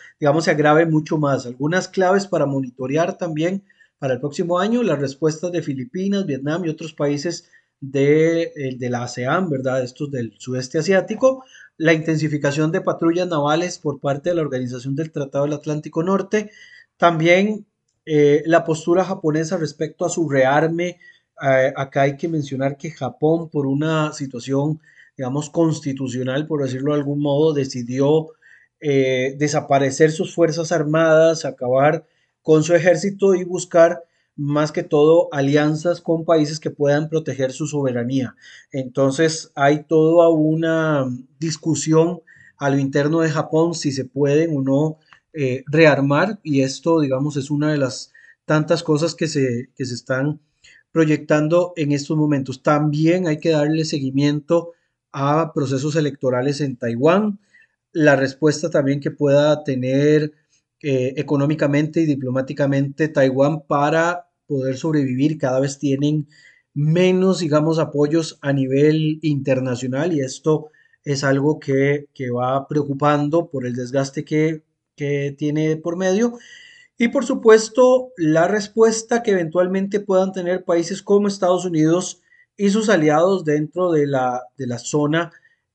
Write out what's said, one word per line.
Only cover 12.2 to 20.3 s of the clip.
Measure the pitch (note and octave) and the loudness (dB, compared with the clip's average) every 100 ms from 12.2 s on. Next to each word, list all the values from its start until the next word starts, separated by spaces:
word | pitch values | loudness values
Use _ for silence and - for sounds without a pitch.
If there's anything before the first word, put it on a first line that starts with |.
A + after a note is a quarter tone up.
| D3+ D3 C#3+ C#3+ D#3 | -2 -2 -2 0 -2
de | F#3 | -2
patrullas | F3+ - E3 E3+ F3+ | -2 0 0 0 -2
navales | D#3+ C#3+ D#3 F3+ - | -2 0 0 -2 -6
por | D3+ C3+ | -8 -4
parte | C#3+ C#3 F3 | -4 -4 -2
de | F3 | -2
la | |
Organización | D3 B2+ B2+ B2+ C3+ C#3 | -2 -4 -6 -8 -6 -6
del | D#3+ | -6
Tratado | D#3 C#3 C#3 | -6 -6 -2
del | D3 | -2
Atlántico | D3 D3+ D3+ D3+ E3 | -4 -6 -6 -6 -4
Norte, | F3 F#3+ F#3+ G#3+ G#3 - - - _ - | 0 -2 0 -4 -4 -12 -20 -20 _ 0
también, | E3+ E3 E3 F3+ G#3 G#3+ - _ _ _ - | 0 2 4 4 2 -4 -10 _ _ _ -2
eh, | D3+ D3 D3 D#3 | 4 6 4 4
la | E3 | 2
postura | E3 D#3 - F3 | 2 -2 0 0
japonesa | F3+ F#3+ D#3+ D3+ D#3+ F#3+ | 0 -2 -2 -2 -2 -4
respecto | D3+ - D#3 - E3+ | -4 -6 -8 -4 -4
a | |
su | F3 | -2
rearme. | D#3 | 0